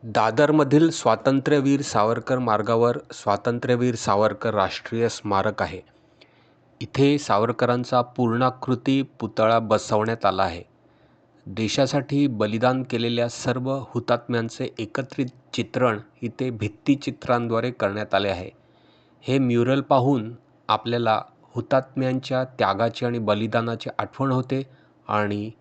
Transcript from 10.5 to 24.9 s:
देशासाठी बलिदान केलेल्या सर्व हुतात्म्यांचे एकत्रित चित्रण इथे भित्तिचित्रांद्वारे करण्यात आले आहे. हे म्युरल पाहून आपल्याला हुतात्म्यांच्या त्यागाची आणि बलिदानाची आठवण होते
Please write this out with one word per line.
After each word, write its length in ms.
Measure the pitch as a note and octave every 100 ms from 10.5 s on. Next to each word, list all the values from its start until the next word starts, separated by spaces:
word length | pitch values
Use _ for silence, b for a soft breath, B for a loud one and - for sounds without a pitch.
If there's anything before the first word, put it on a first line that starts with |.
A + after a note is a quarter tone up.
| E2+ - _ _ b b b b b -
देशासाठी 800 | G2 A2 - C3+ D3 C3+ C#3+ C#3+
बलिदान 560 | A2 G#2+ A2 B2 B2+
केलेल्या 460 | B2+ A#2+ A#2 A#2+ A#2+
सर्व 560 | - B2 A#2+ B2+ C3+ B2
हुतात्म्यांचे 800 | B2 A#2 A#2+ - A#2+ A2+ - C3 -
एकत्रित 480 | A2 - B2+ - B2+ - _
चित्रण 460 | - A#2 - B2 G#2+ G#2 _
इथे 280 | A#2+ - B2+
भित्तिचित्रांद्वारे 1200 | A#2+ G#2 - - C#3 - - - B2 A#2 A2+ A#2+
करण्यात 440 | A#2+ G2+ G2+ G#2
आले 140 | G2 G2+
आहे. 220 | F2+ F#2 _ b b b b b b
हे 160 | - C3
म्युरल 420 | C3 A#2+ A#2+ C#3
पाहून 540 | C#3 C#3 B2+ C#3 A2 A#2+ _ _ -
आपल्याला 540 | G#2+ A#2 A#2+ A#2 A2 - _
हुतात्म्यांच्या 1040 | _ B2 A#2 C3+ C3 - C3 C3 - C3
त्यागाची 600 | C3 - G2+ G2 A#2 - B2
आणि 120 | A#2+
बलिदानाची 720 | G#2 G#2 A2 A#2 A2+ A#2 - -
आठवण 340 | G#2+ - C3+
होते 300 | B2+ C3 C3+ C3 b b